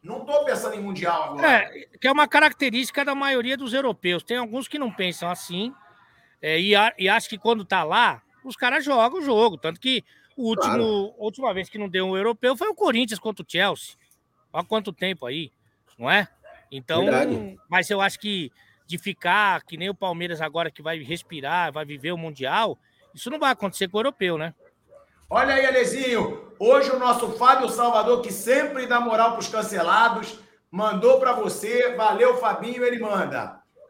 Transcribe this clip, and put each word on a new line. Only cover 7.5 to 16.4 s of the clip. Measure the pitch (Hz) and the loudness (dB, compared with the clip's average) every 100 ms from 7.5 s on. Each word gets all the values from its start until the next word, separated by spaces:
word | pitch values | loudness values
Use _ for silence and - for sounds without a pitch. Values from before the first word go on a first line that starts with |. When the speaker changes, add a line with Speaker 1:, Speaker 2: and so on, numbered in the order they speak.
| 226 | -2
Speaker 2:
tá | 185 190 | 0 -2
lá, | 156 202 226 120 _ _ | 0 2 2 0 _ _
os | 262 226 | -18 -2
caras | 247 285 | 0 0
jogam | 285 262 226 349 | 0 2 2 0
o | |
jogo. | 285 214 226 160 | 0 2 2 0
Tanto | 160 170 | -8 -4
que | 262 247 - _ _ - | -2 -2 -4 _ _ -6
o | 233 | -4
último, | 220 220 | 0 0
Speaker 3:
Claro. | 226 226 208 196 - | 0 0 -2 -4 -6
Speaker 2:
a | |
última | 214 233 262 | -10 -4 -4
vez | 190 180 | -4 -8
que | 214 | -10
não | 202 | -4
deu | 180 185 | -4 -2
um | 190 | 0
europeu | 214 226 247 254 | -2 0 0 0
foi | 427 | -2
o | |
Corinthians | 392 381 - 247 214 | 0 0 2 -2 -4
contra | 220 202 | -8 -10
o | 170 | -6
Chelsea. | 170 196 156 - - _ _ _ _ _ | 0 0 -2 -10 -20 _ _ _ _ _
Há | 156 | -8
quanto | 175 220 202 | -4 -4 -4
tempo | 165 185 185 120 | -6 -6 -6 -8
aí, | 143 156 _ _ _ _ _ | -8 -10 _ _ _ _ _
não | 120 | 2
é? | 190 196 _ | 2 0 _